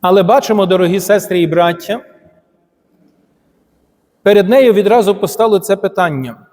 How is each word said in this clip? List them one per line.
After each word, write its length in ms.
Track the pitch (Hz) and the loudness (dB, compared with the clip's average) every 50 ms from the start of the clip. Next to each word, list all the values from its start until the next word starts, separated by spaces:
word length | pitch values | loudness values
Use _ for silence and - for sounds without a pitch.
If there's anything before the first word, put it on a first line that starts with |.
Але 220 | - 180 185 202 190 | 0 2 2 2 2
бачимо, 420 | 175 233 277 269 - 220 208 196 | 4 2 2 2 0 -2 -2 0
дорогі 340 | 180 185 185 185 170 185 196 | 0 0 0 0 0 -2 -2
сестри 420 | 185 - 202 202 208 - 190 180 | 0 0 0 -2 0 -2 -2 -2
і 60 | 170 160 | -2 0
браття, 540 | 160 170 175 170 170 170 - - 202 240 - _ _ _ _ _ _ _ _ _ _ _ _ _ _ _ _ _ _ _ _ _ _ _ _ _ _ _ _ _ _ _ _ _ _ _ _ _ _ _ _ _ _ _ | 0 0 0 0 -2 -4 -8 -10 -10 -10 -10 _ _ _ _ _ _ _ _ _ _ _ _ _ _ _ _ _ _ _ _ _ _ _ _ _ _ _ _ _ _ _ _ _ _ _ _ _ _ _ _ _ _ _
перед 280 | _ 196 208 202 196 180 | _ 2 2 2 2 2
нею 240 | 233 269 269 247 214 | 2 4 4 4 4
відразу 420 | 190 208 202 220 240 214 190 202 | 2 2 2 2 2 2 0 -2
постало 440 | 196 - 180 - - 220 226 214 196 | -2 -4 -8 -4 -2 0 0 0 -2
це 160 | - - 196 | 0 -2 -4
питання. 720 | 196 202 190 190 202 185 170 151 135 131 123 113 104 - _ | -4 -4 -6 -4 -2 -4 -2 -2 -6 -8 -10 -12 -16 -20 _